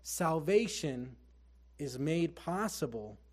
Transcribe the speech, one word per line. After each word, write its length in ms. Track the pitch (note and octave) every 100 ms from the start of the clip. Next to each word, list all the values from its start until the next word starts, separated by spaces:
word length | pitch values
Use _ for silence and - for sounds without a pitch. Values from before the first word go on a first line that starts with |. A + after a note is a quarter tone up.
salvation 1120 | - - E3+ D#3+ D3+ G#3 A#3 - D3+ B2+ B2+ B2 - - - - - -
is 220 | C#3+ B2+
made 380 | C#3+ E3 E3 -
possible 800 | - F3+ G#3+ - C#3 A#2 G#2+ G#2 -